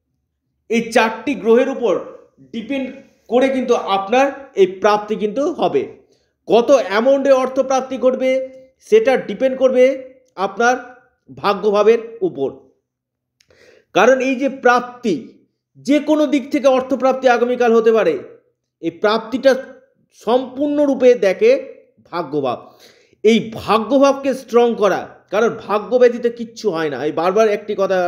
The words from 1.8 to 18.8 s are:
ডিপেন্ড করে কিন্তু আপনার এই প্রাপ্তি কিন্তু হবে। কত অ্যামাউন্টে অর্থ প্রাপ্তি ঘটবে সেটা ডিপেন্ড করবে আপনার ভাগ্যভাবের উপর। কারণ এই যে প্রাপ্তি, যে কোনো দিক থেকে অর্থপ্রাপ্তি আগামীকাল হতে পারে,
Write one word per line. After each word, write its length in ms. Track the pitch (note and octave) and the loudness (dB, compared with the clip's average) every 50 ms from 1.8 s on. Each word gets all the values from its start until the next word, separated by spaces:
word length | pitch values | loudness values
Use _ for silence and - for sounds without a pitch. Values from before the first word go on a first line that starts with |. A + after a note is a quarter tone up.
| A#3+ G#3 E3 C3 - - - - - _ _ _ C3+ - | -2 -2 -2 -2 -4 -10 -18 -20 -20 _ _ _ -20 -16
ডিপেন্ড 340 | - A#3 - - C#4 C4+ B3+ - - - - _ _ _ _ - | -14 -12 -8 -6 -6 -6 -6 -8 -12 -16 -20 _ _ _ _ -2
করে 140 | G#3+ B3+ C#4 C4 C4 | 0 2 2 2 0
কিন্তু 180 | B3+ A#3 - A#3 - - - G3 | -2 -2 -2 -2 -2 0 -2 -4
আপনার 300 | A3+ - G3 A#3+ C4 C#4 C#4 C#4 - - - - G3 | -4 -2 0 0 2 2 0 -2 -8 -16 -6 2 2
এই 80 | F#3+ F#3 F#3+ - | 2 2 2 -2
প্রাপ্তি 320 | - G#3 G#3 G#3+ G#3 - A3+ F3+ | 0 0 0 0 -2 -6 -6 -4
কিন্তু 200 | G#3 G#3 G3 C4+ C#4+ F4+ D4 - | -4 -4 -4 -2 -4 -4 -2 -2
হবে। 220 | G3+ E3+ - C3+ G#2+ - - - _ _ _ _ _ _ _ _ - - | -2 0 0 -2 -4 -4 -12 -20 _ _ _ _ _ _ _ _ -4 2
কত 200 | F3+ A#3 A#3 B3+ C#4 B3 F#3 F#3 | 2 2 4 4 4 2 2 0
অ্যামাউন্টে 440 | G3 G#3+ A#3 C4+ C#4 C#4 C4+ C#4 C4+ C4 | -2 0 2 2 2 2 4 2 2 2
অর্থ 140 | C4 B3+ - C#4 | 2 -2 -2 -2
প্রাপ্তি 360 | C4 C4 C4+ B3+ C4 C4 C4 A#3 A3+ | -2 0 0 -2 -2 -4 -6 0 0
ঘটবে 260 | B3+ B3 A3 C4 C4 C4 C4 C4 - - - - _ _ _ _ - | 0 0 0 0 0 0 -2 -4 -8 -14 -20 -20 _ _ _ _ 4
সেটা 240 | G#3 A3+ A3 C4+ B3+ - - - | 4 4 4 4 0 0 -2 -6
ডিপেন্ড 260 | G#3 G3 C4 C4 B3+ C4 | -6 -2 -2 -2 0 2
করবে 220 | C4 B3 A3+ B3+ B3+ C4 C#4+ - - - - _ _ _ - F3 F#3+ | 0 2 4 4 4 4 2 -2 -8 -18 -20 _ _ _ -8 -6 -6
আপনার 280 | G3 F#3+ F#3+ A#3 B3 B3+ B3+ - - - - _ _ _ _ _ - | -6 -2 0 0 0 0 0 -4 -16 -20 -20 _ _ _ _ _ -20
ভাগ্যভাবের 680 | C3 - - G3 G3+ F#3 F#3 G#3+ G3 G#3 G#3 G#3+ A#3 A3+ - - - - F#3+ E3+ | -14 -4 -2 -2 -2 0 0 0 2 4 4 4 4 2 0 -8 -8 -6 -6 -4
উপর। 220 | B2+ C3+ C3+ B2 - - _ _ _ _ _ _ _ _ _ _ _ _ _ _ _ _ _ _ _ _ _ _ _ _ _ _ - | -4 -4 -6 -6 -6 -10 _ _ _ _ _ _ _ _ _ _ _ _ _ _ _ _ _ _ _ _ _ _ _ _ _ _ 0
কারণ 220 | E3 G#3 A#3+ C4 B3+ B3 C4+ | 2 4 4 4 2 0 -2
এই 80 | C4+ A#3 | -2 -2
যে 60 | C#4 C4 - - - | -2 -4 -4 0 2
প্রাপ্তি, 500 | B3 B3 B3 A#3+ - - - - A3 E3 B2 A2 - - _ _ _ _ _ _ _ _ C3+ | 2 2 2 0 -4 -12 -6 -4 -4 -4 -4 -6 -14 -20 _ _ _ _ _ _ _ _ -10
যে 180 | C3+ A#3 C#4+ D4 D4 D4 | -2 0 0 0 2 2
কোনো 160 | D#4 D4+ D4+ | 0 2 2
দিক 180 | C4+ C4+ C#4+ A3+ - | 0 0 -2 -2 -2
থেকে 160 | - C#4+ A3+ C4+ B3+ | -4 0 2 2 2
অর্থপ্রাপ্তি 500 | C4 B3+ B3+ C#4 A3 B3 C4 C4 C4 C4 B3 | 2 0 -4 -4 -2 0 -2 0 2 2 2
আগামীকাল 420 | A#3+ A3+ A#3+ A#3+ B3 B3 A#3+ A#3 A3+ | 2 2 0 -2 0 0 0 2 2
হতে 140 | A3+ A3 A3+ A3 | 2 2 2 2
পারে, 180 | A3 F#3+ E3+ D3 B2 - - - _ _ _ _ _ _ _ _ - | 2 2 0 -2 -4 -8 -14 -20 _ _ _ _ _ _ _ _ -8